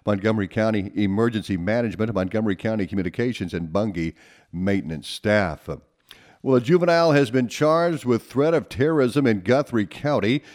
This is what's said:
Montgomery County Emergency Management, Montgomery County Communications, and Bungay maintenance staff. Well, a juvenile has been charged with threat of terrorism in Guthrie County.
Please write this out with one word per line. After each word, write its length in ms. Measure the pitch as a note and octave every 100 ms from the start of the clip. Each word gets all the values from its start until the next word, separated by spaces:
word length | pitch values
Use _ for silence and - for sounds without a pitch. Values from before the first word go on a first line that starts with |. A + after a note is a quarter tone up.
| -
Montgomery 440 | G#2 G#2+ A2+ F#2+
County 420 | A#2 A2 G#2+ F#2+
Emergency 600 | - G2+ G2 A#2 A2 F2+ F#2+
Management, 580 | F2 A#2 A#2 F2 A2+
Montgomery 440 | G2 F#2 A2 A2 F#2+
County 280 | A2+ A2 F#2
Communications, 680 | G2 F2+ - A#2+ A#2 F2+
and 160 | F2 E2
Bungay 440 | F2+ G#2+ F2 E2 - - _ _
maintenance 560 | E2+ F#2 G2 D#2 D#2 -
staff. 600 | - G#2+ G#2 F#2 D2 - C#2 _ _ _ - _ _
Well, 160 | - B2+
a 40 |
juvenile 520 | A#2 F3 F3 E3+ E3+
has 180 | C#3+ C3
been 160 | B2+ A#2+
charged 580 | - D3+ E3 E3+ D#3 B2
with 240 | A2+ -
threat 240 | B2+ D3+
of 160 | E3 -
terrorism 560 | - C#3+ D#3+ B2+ C#3 C3+
in 140 | G#2
Guthrie 480 | F#2 B2+ C#3+ A#2 G#2
County. 560 | - D3 C3 G2+ C#3+ -